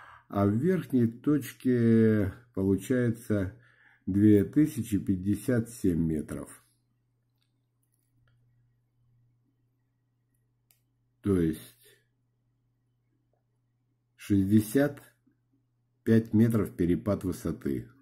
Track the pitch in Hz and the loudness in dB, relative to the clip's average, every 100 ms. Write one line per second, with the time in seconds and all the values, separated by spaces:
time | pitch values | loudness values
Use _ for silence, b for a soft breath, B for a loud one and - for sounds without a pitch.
0 | B B B 101 101 110 165 185 - 127 | B B B -2 0 0 -2 -2 -2 0
1 | 113 - - 151 120 - 127 123 117 113 | 0 -2 -2 -2 -4 -6 -2 2 4 4
2 | 110 107 95 B - - 95 95 - 127 | 4 2 0 B -12 -4 0 0 0 -2
3 | 120 113 - 104 95 - b b b b | -2 -4 -4 -4 -4 -8 b b b b
4 | - 98 107 101 98 147 151 123 110 98 | -4 4 6 6 4 0 0 -2 -4 -4
5 | - 95 95 104 - 120 113 - 95 82 | -2 -4 -2 -4 -2 -4 -4 -4 -2 0
6 | 82 78 - 71 69 - _ _ _ _ | 0 -2 -6 -12 -14 -20 _ _ _ _
7 | _ _ _ _ _ _ _ _ _ _ | _ _ _ _ _ _ _ _ _ _
8 | _ _ _ _ _ _ _ _ _ _ | _ _ _ _ _ _ _ _ _ _
9 | _ _ _ _ _ _ _ _ _ _ | _ _ _ _ _ _ _ _ _ _
10 | _ _ _ _ _ _ _ _ _ _ | _ _ _ _ _ _ _ _ _ _
11 | _ _ 101 92 82 - - _ _ _ | _ _ -2 0 0 -4 -10 _ _ _
12 | _ _ _ _ _ _ _ _ _ _ | _ _ _ _ _ _ _ _ _ _
13 | _ _ _ _ _ _ _ _ _ _ | _ _ _ _ _ _ _ _ _ _
14 | _ _ - 98 95 107 110 135 143 - | _ _ -2 0 2 2 2 0 -2 -4
15 | - _ _ _ _ _ _ _ _ _ | -20 _ _ _ _ _ _ _ _ _
16 | - 113 110 107 117 113 92 - 85 87 | 0 2 2 2 2 2 -2 -2 0 0
17 | 104 95 92 82 85 78 71 65 60 - | -2 -4 -4 -6 -8 -6 -6 -6 -10 -18